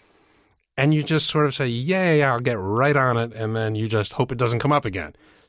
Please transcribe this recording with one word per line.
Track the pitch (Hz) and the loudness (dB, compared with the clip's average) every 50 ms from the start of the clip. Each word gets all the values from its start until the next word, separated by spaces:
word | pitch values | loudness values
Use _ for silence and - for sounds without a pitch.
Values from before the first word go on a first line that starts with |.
| _ _ _ _ _ _ _ _ _ _ _ _ _ _ - 131 | _ _ _ _ _ _ _ _ _ _ _ _ _ _ -2 0
And | 135 151 156 | 2 4 4
you | 151 | 2
just | 139 - 160 147 - | 0 0 0 0 0
sort | - - 156 151 | 0 2 2 0
of | 139 - | 0 0
say, | - 135 123 | -2 -4 -4
"Yay, | 117 120 131 175 185 190 185 175 156 147 | -2 -4 -2 -2 0 0 2 4 4 4
I'll | 143 135 123 117 | 4 2 0 0
get | 123 131 117 101 | 0 -2 -2 -2
right | 92 98 107 120 135 147 143 | -2 -2 0 2 2 2 4
on | 139 131 127 117 117 | 2 2 2 2 0
it," | 117 117 113 | -2 -4 -4
and | 117 110 110 113 | -6 -4 -4 -2
then | 110 110 107 110 | -2 -2 -2 -2
you | 107 113 107 | -2 -2 0
just | 113 107 101 - - | 0 0 -2 -2 -2
hope | - 127 - | -4 -2 -2
it | 127 117 | 0 -2
doesn't | 123 117 120 113 | 0 0 0 0
come | - 139 | 2 2
up | 147 143 - | 2 2 0
again. | 107 92 95 76 76 - _ _ _ _ _ _ | -2 -6 -6 -8 -10 -14 _ _ _ _ _ _